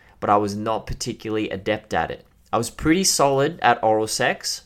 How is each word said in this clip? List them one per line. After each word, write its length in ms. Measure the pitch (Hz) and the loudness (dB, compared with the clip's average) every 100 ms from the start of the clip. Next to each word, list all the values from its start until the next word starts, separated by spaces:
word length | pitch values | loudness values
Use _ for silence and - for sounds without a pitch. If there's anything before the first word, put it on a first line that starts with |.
| - - | -20 -4
but 100 | 107 | 2
I 60 | 107 | 2
was 180 | 104 104 | 2 -2
not 300 | 110 110 - | -2 -4 -4
particularly 640 | - 123 110 110 110 107 | -6 -6 -8 -4 -4 -4
adept 440 | 92 101 107 - | -4 -4 -4 -2
at 160 | 87 76 | -2 -2
it. 160 | - - _ _ | -6 -16 _ _
I 60 | 104 | -2
was 120 | 120 | -2
pretty 340 | - 156 180 | -2 2 2
solid 540 | 185 - 139 135 151 175 | 2 2 2 2 0 2
at 200 | 113 - | 2 2
oral 240 | 110 110 110 | 2 2 0
sex, 540 | - 127 190 - - | -2 -2 -2 -6 -10